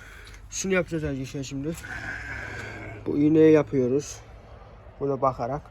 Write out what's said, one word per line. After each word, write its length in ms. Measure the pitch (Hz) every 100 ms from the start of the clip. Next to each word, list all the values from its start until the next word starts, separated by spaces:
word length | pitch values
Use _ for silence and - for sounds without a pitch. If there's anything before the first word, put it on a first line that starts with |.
| - - - - -
Şunu 240 | - 190
yapacağız 300 | 185 165 165
arkadaşlar 400 | 151 135 131 147
şimdi. 300 | 131 135 147 170 - - - - - - - - - - - - -
Bu 120 | 147
iğneyi 360 | 151 156 156
yapıyoruz. 680 | 156 143 135 123 139 - - - - - - - - - -
Böyle 200 | 139 131
bakarak. 400 | 135 127 120 147 -